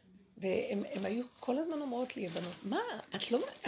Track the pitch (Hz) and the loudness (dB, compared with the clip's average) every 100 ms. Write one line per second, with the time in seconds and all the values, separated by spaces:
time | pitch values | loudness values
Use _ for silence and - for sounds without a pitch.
0 | - - - - 185 185 - 202 - 190 | -20 -20 -20 -2 2 4 2 0 0 -2
1 | 190 233 247 - - 262 330 302 285 240 | 0 0 -2 -4 0 2 2 0 0 0
2 | 247 240 185 170 175 180 196 302 480 220 | -2 -2 -2 -2 -4 -4 0 0 0 -4
3 | - 196 - 240 523 - | -4 0 4 4 2 -4